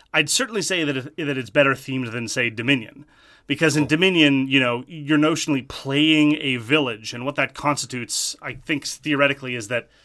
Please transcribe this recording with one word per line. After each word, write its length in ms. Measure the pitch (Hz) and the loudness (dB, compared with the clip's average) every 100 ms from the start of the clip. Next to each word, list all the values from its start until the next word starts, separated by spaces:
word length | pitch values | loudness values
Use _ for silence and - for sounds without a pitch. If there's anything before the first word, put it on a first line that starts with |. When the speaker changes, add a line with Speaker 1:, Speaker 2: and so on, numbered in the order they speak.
| _ | _
Speaker 1:
I'd 160 | 156 151 | -2 0
certainly 320 | - 269 220 | 0 0 -2
say 220 | 175 185 | -2 0
that 120 | 151 135 | 0 -2
it, 200 | 131 - | -6 -8
that 200 | 147 135 | -4 -4
it's 140 | 113 | 0
better 220 | 147 139 | 2 4
themed 400 | 131 - 131 123 | 2 -4 -4 -4
than, 160 | 113 117 | -6 -6
say, 200 | 131 120 | -2 -2
Dominion. 540 | 110 120 139 110 - - _ _ - _ | -2 0 0 -2 -18 -20 _ _ -20 _
Because 280 | 139 160 147 | 0 2 2
in 80 | |
Speaker 2:
Oh. 20 | 139 | 2
Speaker 1:
Dominion, 580 | 156 190 175 151 135 135 | 4 4 6 4 4 2
you 140 | 135 | 2
know, 240 | 123 120 127 | 2 -2 -6
you're 320 | 160 143 151 | -14 0 2
notionally 480 | 151 165 - 139 123 | 4 2 -2 -2 -4
playing 720 | - 135 139 156 156 151 151 | -12 -4 2 4 6 4 2
a 160 | 143 123 | -2 -4
village, 560 | 110 151 131 110 110 | 0 0 0 -4 -10
and 120 | 120 127 | -8 -6
what 80 | |
that 200 | 139 131 | -4 -4
constitutes, 800 | - 147 139 123 127 120 - - - | -2 -2 -2 -4 -8 -6 -4 -6 -8
I 140 | 139 | -12
think, 320 | 127 - 151 - | -14 -6 -4 -4
theoretically, 720 | - 151 143 139 139 127 123 | -8 -4 0 2 0 -6 -8
is 100 | 104 | -4
that 200 | 120 - _ | -6 -6 _